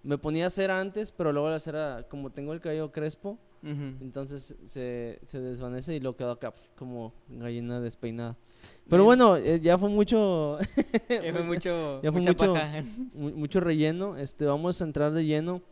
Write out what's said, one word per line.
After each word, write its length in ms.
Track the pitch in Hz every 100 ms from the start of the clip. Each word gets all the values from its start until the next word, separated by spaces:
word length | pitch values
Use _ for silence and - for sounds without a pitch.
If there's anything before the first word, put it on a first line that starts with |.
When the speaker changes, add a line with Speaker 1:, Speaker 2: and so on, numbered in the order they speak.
Speaker 1:
me 160 | 131 143
ponía 320 | 156 156 180
cera 300 | 185 190 185
antes, 320 | 196 208 214
pero 200 | - 160
luego 180 | 143 151
la 100 | 156
cera, 480 | 160 151 151 120 123
como 220 | 143 139
tengo 220 | 147 143
el 80 | 165
cabello 300 | 165 156 156
crespo, 460 | 156 151 - 196 226 _ _
Speaker 2:
Ujú. 360 | 151 147 139 131
Speaker 1:
entonces 540 | 131 135 135 143 135 - -
se, 540 | 139 123 120 117 -
se 160 | - 139
desvanece 540 | 127 123 127 123 131
y 60 | 156
lo 160 | 131 120
quedo 160 | 123
acá, 200 | 117 120
pf, 180 | - - _
como 380 | 127 120 113 - -
gallina 500 | 120 120 120 120 123
despeinada. 540 | 120 - 117 113 117 117 _ _ - - -
Pero 140 | 170
Speaker 2:
Bueno. 240 | 208 254 233
Speaker 1:
bueno, 180 | 170 123
eh, 140 | 165
ya 180 | 160 180
fue 120 | 208
mucho 680 | 208 208 226 202 170 151 151
<laughs> 500 | 202 - - 220 -
Speaker 2:
Ya 220 | 233 165
fue 100 | 170
mucho, 580 | 170 175 180 170 151 135
Speaker 1:
ya 100 | 143
fue 100 | 170
Speaker 2:
mucha 100 | 180
Speaker 1:
mucho, 220 | 180 165
Speaker 2:
paja. 300 | 165 151 151 226 220 254
Speaker 1:
mu-, 180 | - 147 151
mucho 240 | 147 190
relleno. 580 | 170 156 156 170 196 151
Este, 280 | 139 - 147
vamos 360 | 143 170 175
a 40 | 165
entrar 260 | 143 151
de 140 | 160 156
lleno. 360 | 151 165 180 -